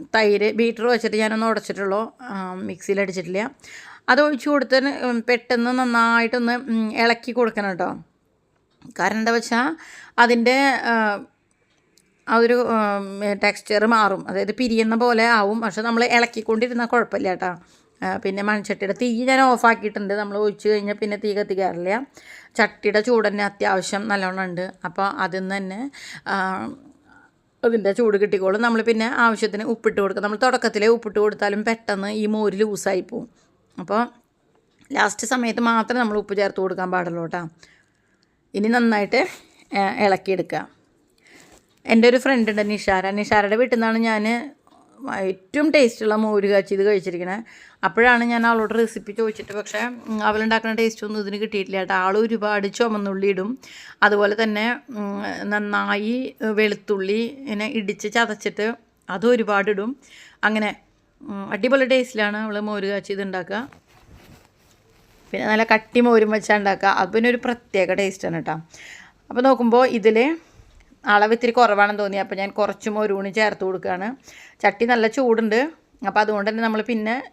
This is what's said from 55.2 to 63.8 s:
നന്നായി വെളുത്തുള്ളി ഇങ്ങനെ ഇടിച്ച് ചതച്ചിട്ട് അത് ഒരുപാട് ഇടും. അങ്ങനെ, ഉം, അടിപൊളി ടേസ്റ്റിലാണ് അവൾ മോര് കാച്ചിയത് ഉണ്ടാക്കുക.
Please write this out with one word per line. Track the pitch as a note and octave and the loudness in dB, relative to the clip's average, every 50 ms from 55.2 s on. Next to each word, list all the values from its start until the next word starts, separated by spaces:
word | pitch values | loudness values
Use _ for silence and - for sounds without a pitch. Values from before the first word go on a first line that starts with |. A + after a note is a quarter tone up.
| G#3 G3+ F3+ - G3+ G3+ | -8 -8 -8 -8 -6 -4
നന്നായി | G#3 G#3 G#3 G#3 G#3 G3+ G3+ G3+ G3+ G3+ G#3+ A3 A#3+ B3+ C4 - - - | -4 -4 -2 -2 -2 -2 -2 -2 -2 -2 -2 -2 -2 -4 -4 -8 -8 -6
വെളുത്തുള്ളി | B3+ A3 G#3 G#3 G#3+ G#3 G3+ - - - G#3 G3 F#3+ F#3+ G#3 A3+ A#3 A#3 C#4 C4+ | -4 -2 2 2 2 2 0 -4 -2 -4 -2 -2 0 0 0 -2 -2 -4 -6 -12
ഇങ്ങനെ | C4+ - G#3+ G#3 G#3+ G#3+ | -10 -8 -6 -6 -6 -4
ഇടിച്ച് | - A3+ G3 F#3+ G3+ - G#3 | -4 -4 -4 -4 -6 -6 -6
ചതച്ചിട്ട് | G#3+ G#3 A#3 A#3 G#3 G#3+ G#3 - G3+ E3+ G#3+ G#3 A3+ - - _ _ _ _ _ - | -2 0 0 0 0 -2 -6 -6 -8 -4 -2 -4 -4 -4 -6 _ _ _ _ _ -10
അത് | F3+ F3 G#3 | -8 0 2
ഒരുപാട് | A#3+ B3 A3+ G#3+ G#3 G#3 G3 G3 G#3+ | 4 4 4 2 0 0 0 2 0
ഇടും. | G#3 F#3+ G#3 A#3+ C#4 - _ - - - - - _ - - | 0 -2 -2 -6 -8 -10 _ -20 -20 -20 -20 -20 _ -2 -2
അങ്ങനെ, | G#3 A3 G#3+ G#3+ G#3 G#3+ - _ _ _ _ _ _ _ _ | 0 0 0 -2 -2 -6 -8 _ _ _ _ _ _ _ _
ഉം, | - - G3+ G3 G3 - | -16 -14 -12 -12 -8 -8
അടിപൊളി | G#3 F#3+ G#3 A#3+ C#4 C4+ C4 | -6 -2 0 2 2 2 4
ടേസ്റ്റിലാണ് | A#3 C4 B3+ B3 B3 - G#3+ G#3 G#3 G#3 | 2 2 0 0 -2 -4 -4 -4 -2 -2
അവൾ | G#3+ A3 A3 G#3 G#3 | -6 -6 -6 -6 -6
മോര് | G#3+ G#3+ G#3 G3+ F#3+ | -6 -6 -6 -4 -4
കാച്ചിയത് | G3 G3+ G3 - - G3 F#3+ | -4 -6 -6 -6 -6 -6 -6
ഉണ്ടാക്കുക. | G3 F#3+ F#3 F#3 E3+ F#3 G3 G#3+ C4+ C#4+ - - | -6 -6 -6 -8 -8 -6 -8 -8 -8 -10 -16 -20